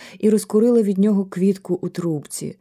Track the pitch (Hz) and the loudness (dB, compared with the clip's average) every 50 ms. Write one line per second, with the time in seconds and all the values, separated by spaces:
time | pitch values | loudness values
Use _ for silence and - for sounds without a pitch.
0 | - - - - - 214 214 208 190 - - 214 226 247 240 233 214 196 196 190 | -20 -20 -8 -2 0 2 2 2 0 0 0 2 4 4 4 4 2 2 2 2
1 | 196 214 208 196 196 196 - 175 185 196 190 190 - - 180 - - 175 - - | 2 2 2 0 -2 -4 -2 0 0 2 0 0 -4 -6 -4 -4 -4 -6 -6 -6
2 | 170 170 156 147 127 - - - - 147 - - | -4 -4 -4 -4 -6 -10 -12 -10 -10 -10 -12 -14